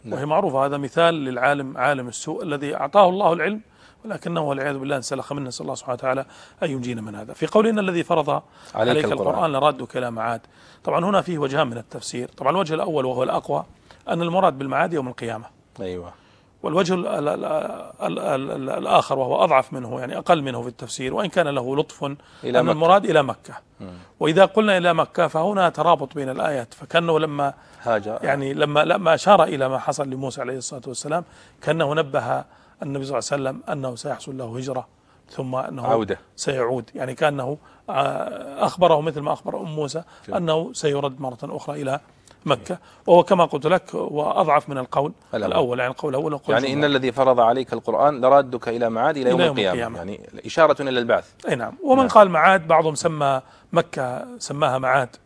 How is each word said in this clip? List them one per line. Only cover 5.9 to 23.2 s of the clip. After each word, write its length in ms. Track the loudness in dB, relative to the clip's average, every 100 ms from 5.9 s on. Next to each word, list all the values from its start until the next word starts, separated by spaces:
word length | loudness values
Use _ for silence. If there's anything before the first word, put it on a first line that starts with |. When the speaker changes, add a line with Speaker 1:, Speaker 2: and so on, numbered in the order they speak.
Speaker 2:
وتعالى 300 | -4 -2 -2 -4 -16 -20 _
أن 80 | -4
ينجينا 300 | -4 -6 -8
من 140 | -8
هذا. 180 | -12 -14
في 140 | -6 2
قول: 200 | 4 4
"إن 120 | 2
الذي 240 | 0 -2
فرض 260 | 0 0 0
Speaker 1:
عليك 120 | -4 -6 -20 -10
Speaker 2:
عليك 300 | 0 2 2
Speaker 1:
القرآن. 240 | 0 0 0
Speaker 2:
القرآن 180 | 0 0
لرادك 440 | 2 2 0 -8 -6
إلى 140 | -6
معاد". 300 | -4 -6 -6 -10 _ -20 -10
طبعًا 200 | -2 0
هنا 180 | 2 0
فيه 160 | 0 -4
وجهان 280 | -2 0 -2
من 120 | -4
التفسير. 500 | -12 -14 -10 -10 -10
طبعًا 220 | -2 0
الوجه 240 | 0 0
الأول 300 | -2 -2 -2
وهو 180 | -2 -2
الأقوى 420 | -2 -2 -2 -6 -6 -20 _ -18 -6
أن 140 | -4
المراد 360 | 0 2 2 0
بالمعاد 340 | -4 -2 0
يوم 160 | -2 -6
القيامة. 360 | -8 -8 -8 -14 _ _ -12
Speaker 1:
أيوة. 320 | -8 -8 -12 -20 _ _ _ _
Speaker 2:
والوجه 320 | -2 0 2
ال-، 120 | 0 -2
ال-، 220 | -2 -2
ال-، 160 | -2 -2 -4 -4 -8 -14 -8
ال-، 160 | -6 -4
ال-، 320 | -2 -2 -4
ال-، 200 | -6 -4
الآخر 480 | -4 2 2 2 -2
وهو 260 | 0 2
أضعف 280 | 4 4 2
منه، 280 | -8 -8 -8
يعني، 180 | -8 -6
أقل 240 | 2 2
منه 200 | 2 -6
في 60 | -8
التفسير، 460 | -12 -12 -8 -4
وإن 140 | -2 0
كان 200 | 0 0
له 280 | -2 -2 -2
لطف، 280 | -4 -6 -10 -10 -18 -10
Speaker 1:
إلى 160 | 0 2
Speaker 2:
أن 40 |
Speaker 1:
مكة. 80 | 2
Speaker 2:
المراد 320 | 2 6 6
إلى 180 | 6 2